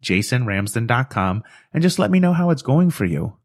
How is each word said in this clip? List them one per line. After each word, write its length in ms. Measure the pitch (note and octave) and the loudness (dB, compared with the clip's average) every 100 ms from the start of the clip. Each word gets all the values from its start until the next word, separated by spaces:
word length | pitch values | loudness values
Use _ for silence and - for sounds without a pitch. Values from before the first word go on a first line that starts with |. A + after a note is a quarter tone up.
jason 440 | - F#2+ - B2 A2+ | -2 0 0 -2 -2
ramsden 420 | G2 G2+ A#2 A#2 | -2 -2 -2 0
dot 220 | A#2+ C3+ | 0 -2
com 340 | G#2 F#2+ G2 - - _ | -2 -2 -2 -6 -18 _
and 100 | D#3 | 0
just 160 | F3 F3+ | 0 2
let 100 | F#3+ | 2
me 100 | F#3 | 2
know 120 | F3+ | 2
how 180 | E3+ F3 | 2 0
it's 120 | D3+ | 0
going 280 | - D3+ F3+ | 0 2 2
for 140 | - | 0
you. 320 | F#2 D2+ E2 - | -2 -2 -6 -8